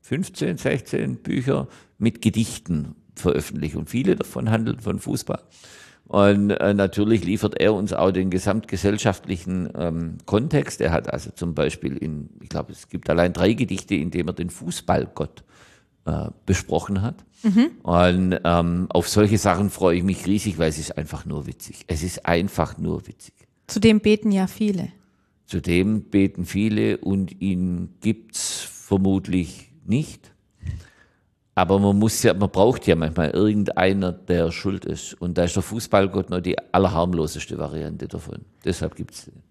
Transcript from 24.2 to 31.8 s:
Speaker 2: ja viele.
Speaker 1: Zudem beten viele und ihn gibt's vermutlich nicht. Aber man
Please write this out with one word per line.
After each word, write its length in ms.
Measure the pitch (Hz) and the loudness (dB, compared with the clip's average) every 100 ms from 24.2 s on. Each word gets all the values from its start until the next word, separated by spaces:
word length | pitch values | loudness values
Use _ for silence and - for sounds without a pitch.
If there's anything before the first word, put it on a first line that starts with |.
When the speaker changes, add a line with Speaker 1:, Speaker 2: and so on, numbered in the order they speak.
| 214 | 2
Speaker 2:
ja 160 | 196 185 | 0 0
viele. 420 | - 214 185 - - _ _ _ _ _ | -2 -2 -2 -6 -12 _ _ _ _ _
Speaker 1:
Zudem 580 | 90 82 90 95 107 - | -6 2 2 4 0 2
beten 360 | 101 98 - 85 | 2 2 0 -4
viele 520 | 95 107 107 110 - | 0 0 2 0 0
und 420 | - 98 92 - | -2 -2 -2 -4
ihn 500 | 98 90 90 87 90 _ | -4 -2 -2 -4 -8 _
gibt's 600 | 107 113 - - - - | -4 -4 -6 -8 -8 -8
vermutlich 1080 | - - - 98 95 95 92 90 82 - - _ 87 | -12 -16 -2 2 2 0 0 -2 -2 -10 -20 _ -2
nicht. 460 | 120 156 - - _ _ _ - - - _ _ _ _ _ _ | -2 -2 -12 -20 _ _ _ -10 -10 -14 _ _ _ _ _ _
Aber 240 | - 90 | 0 4
man 200 | 98 | 4